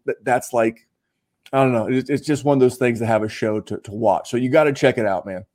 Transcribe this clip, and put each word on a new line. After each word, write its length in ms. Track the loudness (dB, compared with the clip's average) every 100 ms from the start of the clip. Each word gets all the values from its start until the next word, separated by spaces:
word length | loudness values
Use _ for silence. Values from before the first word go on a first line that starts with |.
| -8
th-, 120 | -6
that's 300 | -2 -2 0
like, 340 | 0 0 -2 _ _ _ _ _ _ _
I 100 | 0
don't 80 | 2
know. 140 | 0 -2
It's, 220 | -2 -2
it's 160 | -4 -2
just 180 | -2
one 140 | 0 4
of 20 |
those 160 | 4 2
things 220 | -2 0
to 80 | 0
have 160 | 0
a 60 | -2
show 320 | -4 -4 -4
to, 180 | -6 -10
to 120 | -10
watch. 380 | -2 0 0 -2
So 80 | -4
you 140 | 2
gotta 220 | 4 2
check 260 | 2 2 2
it 80 | 0
out, 180 | -2
man. 220 | -4 -12 -14